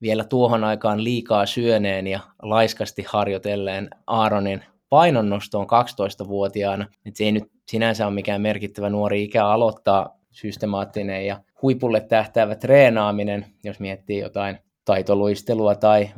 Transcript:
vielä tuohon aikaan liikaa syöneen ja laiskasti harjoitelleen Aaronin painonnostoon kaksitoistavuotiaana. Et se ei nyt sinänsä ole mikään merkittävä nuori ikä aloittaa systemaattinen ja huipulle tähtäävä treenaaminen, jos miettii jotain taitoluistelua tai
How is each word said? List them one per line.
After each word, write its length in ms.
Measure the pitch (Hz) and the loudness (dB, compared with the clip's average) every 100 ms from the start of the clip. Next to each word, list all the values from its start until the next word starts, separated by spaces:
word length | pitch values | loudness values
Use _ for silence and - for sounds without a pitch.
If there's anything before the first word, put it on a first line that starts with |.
vielä 220 | 110 110 | -2 -2
tuohon 400 | 107 127 120 117 | 0 2 4 2
aikaan 400 | 107 107 110 104 | 0 0 0 0
liikaa 420 | 113 120 120 107 101 | -2 -2 0 0 0
syöneen 640 | 123 117 110 101 95 95 | 0 2 2 0 -2 -4
ja 120 | 95 - _ | -6 -10 _
laiskasti 640 | 107 110 110 - 101 - 95 | -2 2 2 0 -8 -8 -4
harjoitelleen 800 | 104 101 95 101 101 98 95 101 - - | -2 -2 -4 -4 -6 -4 -6 -10 -14 -4
Aaronin 560 | 113 107 104 98 98 - _ - | 0 2 2 -2 -6 -10 _ 2
painonnostoon 800 | 143 170 123 104 101 - 104 98 | 4 4 2 0 -4 -4 -6 0
kaksitoistavuotiaana. 1200 | 117 123 - 101 - 98 98 98 101 98 98 101 _ 107 | 0 0 -4 -6 -6 -6 -4 -2 -2 -4 -4 -8 _ -16
Et 100 | - | -4
se 80 | |
ei 80 | 107 | 0
nyt 200 | 107 104 _ - | 0 -4 _ -8
sinänsä 400 | 110 113 107 104 | -2 -2 0 -2
ole 60 | |
mikään 280 | 101 98 101 | -4 -4 -2
merkittävä 480 | 107 101 101 - 101 | -2 -4 -8 -6 -4
nuori 340 | 104 104 104 | -2 -2 -2
ikä 220 | 104 117 104 | -2 0 2
aloittaa 720 | 110 113 - 104 98 - _ _ | 2 0 0 0 0 0 _ _
systemaattinen 920 | - 107 - 107 98 98 107 101 95 98 | -14 -12 -8 -4 -4 -6 -8 -8 -6 -6
ja 160 | 98 _ - | -8 _ -4
huipulle 400 | 135 127 123 110 | -2 0 0 0
tähtäävä 540 | - 113 107 117 107 110 | 2 0 0 0 0 0
treenaaminen, 920 | 123 139 131 110 104 104 104 101 - _ | 4 8 8 6 0 0 -4 -6 -8 _
jos 160 | 104 95 | -14 -10
miettii 400 | 98 95 - 101 | -10 -10 -6 -6
jotain 380 | 101 101 101 95 _ _ - | -6 -6 -6 -8 _ _ -2
taitoluistelua 920 | 95 95 101 101 101 - 113 104 101 | 0 2 2 2 -2 -2 0 2 4
tai 340 | 107 107 101 | 4 4 2